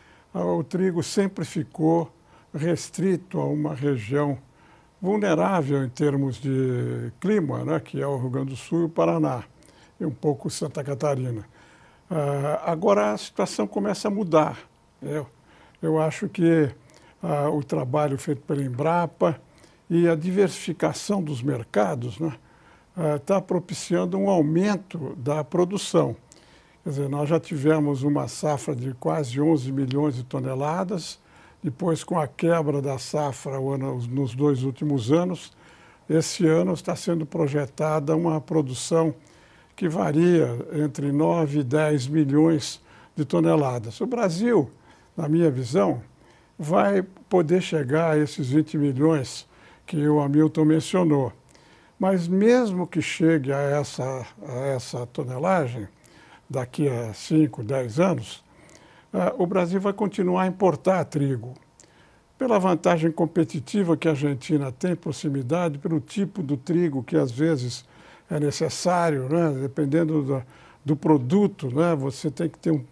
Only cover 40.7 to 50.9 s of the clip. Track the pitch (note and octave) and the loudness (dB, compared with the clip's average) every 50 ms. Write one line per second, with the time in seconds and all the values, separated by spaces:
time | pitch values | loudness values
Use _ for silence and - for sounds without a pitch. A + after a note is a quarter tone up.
40.7 | - D3 D3+ D3 - - C#3 C#3+ C#3 D3 D#3+ E3+ E3+ E3+ D#3+ C#3+ C#3+ D3+ C#3 A#2+ | -4 -2 -2 -2 -2 -4 -4 0 2 2 2 2 2 2 0 0 0 0 0 2
41.7 | C3+ D3+ D#3 D3+ D3+ C#3+ A#2+ C3+ D3+ D#3+ D3+ C3+ C#3 D3 D#3 E3 E3 D3 - - | 2 2 2 2 2 0 0 0 2 2 2 4 4 4 6 6 4 2 0 -4
42.7 | - - _ - - - - - - - D3 - - E3+ D#3+ E3 E3 D#3 C#3+ B2+ | -10 -10 _ -20 -20 -20 -20 -16 -6 -6 -4 0 2 2 4 4 4 4 4 2
43.7 | B2 A#2+ G#2 A#2 - - A3 B3+ B3+ A3+ A3+ F#3+ D#3+ F3 A3+ A#3+ A#3 F#3 C#3 - | 0 -4 -6 -8 -8 -6 -6 -4 -2 0 0 0 0 0 0 2 4 2 2 0
44.7 | - _ _ - - _ _ _ - - D#3+ D3 D#3 E3+ E3+ D#3 C3 B2+ C3 A2 | -4 _ _ -20 -20 _ _ _ -8 -6 -2 0 2 4 4 4 2 0 -4 -2
45.7 | C3 F#3+ G3+ F3+ C#3 A#2+ - - _ _ _ _ _ _ _ _ _ - E3 D3 | 0 0 2 2 0 -4 -6 -14 _ _ _ _ _ _ _ _ _ -10 -4 0
46.7 | F3 G3+ G#3 G3+ G3+ F#3+ F#3 - - - - - G3+ F3+ E3+ D3 F3 F#3 F3+ - | 2 2 4 4 2 2 0 -2 -8 -20 -10 2 2 2 4 4 2 2 2 0
47.7 | E3+ D#3 C#3 B2 C#3 D#3+ E3+ E3 D#3 D3+ D3+ C#3+ - - C#3+ B2 C3+ D#3 D3+ - | -2 -2 -2 0 2 2 2 4 4 2 2 0 -2 -6 -4 2 2 2 2 2
48.7 | - D#3 C#3+ C#3+ C3 B2+ D3 D#3+ D#3+ D3 B2+ - - - - _ _ - - - | 0 0 0 0 2 4 4 4 4 2 0 -4 -8 -12 -14 _ _ -20 -20 -20
49.7 | - _ _ - - D3+ D3 D3+ D3+ D3 C#3+ C#3+ C#3+ D3+ D#3 D#3 D#3 E3 D#3 D3+ | -20 _ _ -6 -4 0 2 4 4 4 2 2 4 4 4 4 4 2 4 4
50.7 | D#3 D#3+ D3+ - | 4 2 2 0